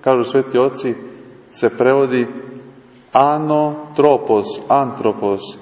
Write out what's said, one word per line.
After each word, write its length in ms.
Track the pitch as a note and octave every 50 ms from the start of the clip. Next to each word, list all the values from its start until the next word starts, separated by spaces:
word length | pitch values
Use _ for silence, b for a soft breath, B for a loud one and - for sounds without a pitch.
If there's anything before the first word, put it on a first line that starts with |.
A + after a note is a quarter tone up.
kažu 220 | - C#3 C3 B2 A#2
sveti 340 | A#2 - C3+ C3 - -
oci, 380 | B2 B2+ C#3 C3+ - - C3 A2+ - - - - - - - - - - _
se 180 | - - - A2+
prevodi 580 | - - B2 B2+ C3+ C#3 C#3 B2+ B2+ B2 A#2+ A#2+ - - - - - - - - - - - - _ - _ _
anotropos, 1300 | - B2+ C#3 D3 D3+ D3+ D#3 D3+ D3+ D3+ D3+ D3+ D3 D3+ D3+ - - - D3+ D3+ C#3 A#2+ - - A2+ G#2 G2+ - - - -
antropos. 720 | - B2+ C#3 C#3 B2 A2+ - A#2+ A2 G2 - - G2+ G2 F#2+ - - - -